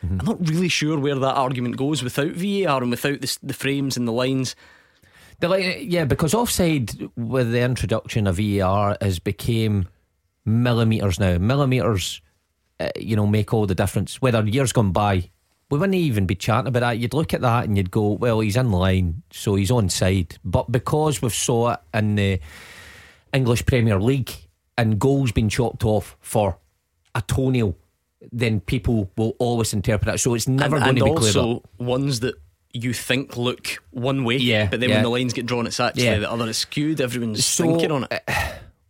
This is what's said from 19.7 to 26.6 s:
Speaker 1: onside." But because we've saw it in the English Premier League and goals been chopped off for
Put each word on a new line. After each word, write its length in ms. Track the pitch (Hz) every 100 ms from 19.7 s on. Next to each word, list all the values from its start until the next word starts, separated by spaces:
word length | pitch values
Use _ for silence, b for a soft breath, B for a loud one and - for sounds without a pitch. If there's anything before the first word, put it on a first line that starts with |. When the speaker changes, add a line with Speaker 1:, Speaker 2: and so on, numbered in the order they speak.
Speaker 1:
onside." 640 | 123 95 - 95 95 82 -
But 280 | 92 104 -
because 500 | 120 - 156 156 143
we've 120 | 120
saw 380 | - - 120 117
it 60 | 101 -
in 220 | 113 107 104
the 240 | 98 95 B B B B B B B B B
English 320 | 139 123 117 -
Premier 340 | 127 113 98
League 320 | 110 139 117 - - _ _ -
and 220 | 113 104
goals 320 | 135 139 131
been 180 | 113 110
chopped 340 | - 117 -
off 320 | 110 107 - -
for 360 | - 117 101 87